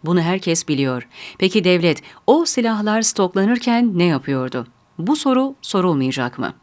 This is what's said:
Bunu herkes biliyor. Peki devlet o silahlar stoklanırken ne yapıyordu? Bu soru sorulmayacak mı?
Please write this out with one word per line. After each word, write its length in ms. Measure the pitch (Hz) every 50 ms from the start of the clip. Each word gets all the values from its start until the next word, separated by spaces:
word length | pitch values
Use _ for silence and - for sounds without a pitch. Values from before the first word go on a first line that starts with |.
| -
Bunu 160 | 151 175 180
herkes 480 | 165 165 180 190 185 180 165 165 - -
biliyor. 400 | 151 135 139 135 127 123 120 - _ - - - - -
Peki 260 | - 190 185 214 175
devlet 380 | 180 180 180 165 175 151 - - - - - _
o 180 | - 247 311 339
silahlar 580 | 320 - - 233 226 226 208 208 214 214 220 226
stoklanırken 960 | - - - 196 180 180 196 196 208 240 240 - 247 233 233 240 233 196 170
ne 60 | 175
yapıyordu? 600 | 175 160 135 131 - 139 131 127 127 - 131 120 - _ _ _ _ _ -
Bu 180 | 160 196 302
soru 380 | 302 - 277 262 254 262 269 269 _ -
sorulmayacak 760 | - - 202 180 180 165 139 131 131 131 139 127 120 - -
mı? 140 | 123 - - _